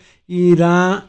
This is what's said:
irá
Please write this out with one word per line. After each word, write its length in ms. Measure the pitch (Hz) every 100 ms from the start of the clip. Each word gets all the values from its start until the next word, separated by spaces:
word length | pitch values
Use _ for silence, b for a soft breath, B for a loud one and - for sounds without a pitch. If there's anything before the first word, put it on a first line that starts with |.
| b b -
irá 760 | 180 180 170 170 175 180 190